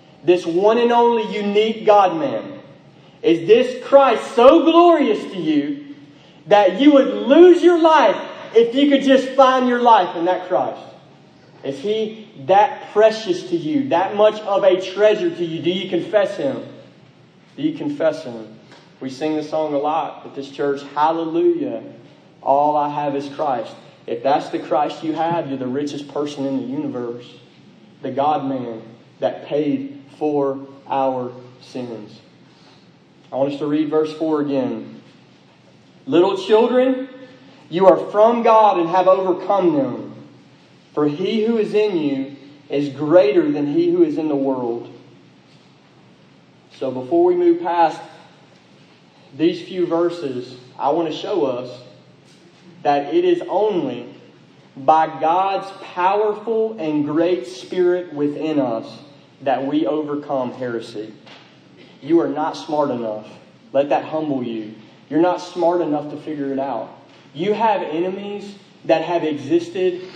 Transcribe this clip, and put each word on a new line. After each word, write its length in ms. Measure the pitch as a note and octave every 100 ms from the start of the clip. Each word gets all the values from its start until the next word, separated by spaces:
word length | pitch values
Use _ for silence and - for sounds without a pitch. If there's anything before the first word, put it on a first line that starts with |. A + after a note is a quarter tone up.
| - -
This 220 | D3 F3+
one 320 | F3 E3 G#3 A#3
and 160 | A#3
only 420 | A#3+ A#3 A#3 G#3
unique 520 | G3+ G3+ G3+ A3 G#3+ F3
God-man? 760 | G#3 F#3+ E3 C#3 A2+ G2 - - - - - - -
Is 260 | - - -
this 340 | A#3 B3 -
Christ 540 | - C#4 C4+ A3 - -
so 260 | B3 D#4+
glorious 720 | C#4+ E4 F4 D#4+ B3 G#3 -
to 60 | F#3+
you 560 | D#3 D3+ C#3+ C#3+ - - - - - - -
that 320 | G3+ G3 F#3+
you 120 | C#4+
would 160 | C#4 A3
lose 540 | G3+ G#3+ D4 F4+ E4+
your 180 | E4+ F4
life 360 | D#4+ D#4 A#3+ F3+ - - -
if 200 | A3 A#3
you 160 | C4 C#4+
could 120 | C4+
just 280 | C4+ C4+ -
find 360 | - C4+ C4 B3
your 140 | A#3+
life 340 | A#3+ A3 F3 F3+
in 100 | E3+
that 200 | F#3 -
Christ? 360 | - B2+ - - - - - - _ - -
Is 140 | C3+ C#3
he 500 | G3 A3 A3 - - -
that 480 | C3+ F#3+ G#3 - -
precious 560 | G#3 A3 G#3+ F#3+ E3+ -
to 80 | E3+
you, 320 | D3+ D3 B2+
that 260 | D#3+ G3
much 240 | G3+ G#3+ G#3+
of 200 | F#3+ G3
a 160 | G3 F3+ F#3
treasure 380 | G3 G#3+ G3+ F3
to 140 | -
you? 180 | E3+ D#3+
Do 80 | D3
you 180 | F#3+ F#3+
confess 480 | F3+ D3 G#3+ F#3+ -
him? 260 | C#3 A#2+ - - - - - _ _ _ _ -
Do 60 |
you 160 | D3+ -
confess 440 | D3+ C#3+ D#3+ D3
him? 340 | B2 A#2 G#2+ - - - - _
We 80 | C3
sing 280 | B2+ D#3 D#3
the 60 |
song 300 | D3 D#3 D#3
a 60 | C#3+
lot 480 | D3 D#3+ C#3 - A#2
at 80 |
this 160 | - C3+
church, 320 | - C#3+ C#3 -
"Hallelujah, 880 | D3 D3+ E3 D#3+ E3 - - C3 A2+ D3 - - - _ _
all 340 | - C#3 D3 D3+
I 140 | D3
have 260 | D3 D3 C#3
is 140 | C#3
Christ." 440 | - D3+ B2 A2 - - - -
If 160 | A#2
that's 280 | C3+ D3+ -
the 80 | E3
Christ 440 | - D#3+ D3 -
you 120 | D#3+
have, 340 | D#3 E3 E3+ C#3+
you're 80 | C3+
the 100 | B2+
richest 420 | C3 D3 C#3+ -
person 360 | - D3 -
in 140 | C#3 C3+
the 80 | A#2
universe. 580 | C#3+ C#3+ B2 A#2+ A#2+ - - - _ - - - -
The 80 | C3
God-man 720 | B2+ C#3+ D3+ C3+ C3+ A#2 A2 - - _ -
that 260 | C3 - -
paid 560 | D3 D3 C3+ - - - -
for 480 | D3+ D3 C#3 C3+ C3+ - -
our 460 | C3+ C3+ B2+ B2 B2+ - -
sins. 580 | - C3+ A#2+ A2 G#2 - - _ _ _ - - _ _ _ _ _
I 40 | B2
want 180 | C#3+
us 40 | D3
to 60 | D3+
read 220 | D3+ D3
verse 240 | D#3 D3+
four 300 | - D#3+ D3+
again. 580 | C#3+ C#3 B2 A2+ - - - - _ _ _ _ _ _ _ _ -
"Little 300 | D#3 F#3+ G3
children, 720 | - A3 A#3+ B3 C4 C4 - - - - - - -
you 160 | E3 F#3+
are 100 | D#3+ -
from 320 | G#3 A3 A#3
God 360 | A3+ A3 G#3+ F#3
and 120 | E3
have 180 | F#3 F3+
overcome 640 | F#3+ F#3 F3 - G3+ F3+
them. 400 | D3+ B2+ A2+ G#2+ - - - _ _ _ _ _
For 140 | - D3
he 380 | D3 F#3+ A3
who 120 | A3 A#3
is 160 | G3+
in 240 | G3+ G#3+ F3+
you 400 | D3 C3+ C3+ - - - -
is 220 | C#3+ C#3+
greater 600 | B2+ D3+ F3 G3+ F3+ D#3
than 220 | D3 D3
he 180 | D#3+ F3
who 120 | F3+
is 160 | D#3+ D3
in 100 | D#3
the 80 | C#3
world." 540 | C3+ B2+ A#2+ A#2 - - - - _ _ _ _ _ _ _ _ _ _ _ _ _ _ _ -
So 120 | C3
before 340 | B2+ B2+ E3+
we 120 | F3+ F3
move 260 | F3 E3+
past 380 | E3+ E3+ E3 - - - - - _ _ _ _ _ _ _ _ -
these 280 | C#3 D#3+ -
few 240 | - F#3+ E3
verses, 680 | E3 E3+ E3+ C#3 B2 B2 - - -
I 120 | C3
want 180 | D#3+ E3
to 80 | -
show 300 | F#3 G3+ C3+
us 240 | B2 C3 - - - _ _ _ _ _ _ - -
that 320 | D3 C#3+ C#3+
it 100 | E3
is 160 | F3+ E3+ -
only 580 | F3 G#3+ F#3 C#3 A#2+ - - - - - - - -
by 300 | C3+ D#3 D#3+ C#3
God's 500 | D#3 F3 G3 F#3+ F#3 - -
powerful 800 | - F3+ G#3 G#3+ G#3 A#3 A3 A3 A3
and 260 | D#3+ D3+
great 420 | D3 D3+ E3+ F3+ -
Spirit 640 | - - F#3 F3+ F3+ F3
within 480 | D3 D3 C#3+ D#3 D3+
us 260 | B2+ A2+ A2 - - - _ _
that 220 | C3+ B2+ C#3
we 200 | D3+ D3
overcome 640 | D3+ D3 D3 D3 C#3 B2
heresy. 600 | A#2 B2+ A#2 G#2 G#2 G#2+ G#2 - - - _ _ - - -
You 180 | C3+ E3
are 80 | C#3
not 280 | C#3+ D#3 -
smart 340 | - D3+ C#3+
enough. 360 | A#2+ A2+ G#2+ A2 - - _ _
Let 160 | C3+ D3
that 160 | D#3
humble 380 | - D#3 D#3 C3
you. 320 | A#2 A2+ G#2+ A2 - - -
You're 140 | D3
not 180 | F3+ F3
smart 400 | - F3 E3+ F3
enough 300 | D#3 D3 D3
to 60 | D3
figure 340 | - D3 C#3
it 60 | C3
out. 320 | C#3 A#2 A2+ - - - -
You 200 | C#3+ F#3+
have 280 | G#3 A3+ G3
enemies 720 | D#3 D#3 F#3 G3+ G3+ G3+ - - - _
that 180 | - D#3+
have 200 | E3 F3
existed 800 | D#3 C#3 B2+ E3+ - G3 F#3 F3 -